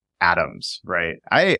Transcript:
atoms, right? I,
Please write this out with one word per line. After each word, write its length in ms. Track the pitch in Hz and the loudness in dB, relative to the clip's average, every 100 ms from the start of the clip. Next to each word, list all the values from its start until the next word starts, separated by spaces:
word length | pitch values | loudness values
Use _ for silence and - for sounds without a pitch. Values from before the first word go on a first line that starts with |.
| _ _ | _ _
atoms, 580 | 90 85 76 - - - - | 2 2 0 -6 -12 -12 -6
right? 300 | 90 85 78 - | -4 -4 -6 0
I, 260 | 127 185 | 2 4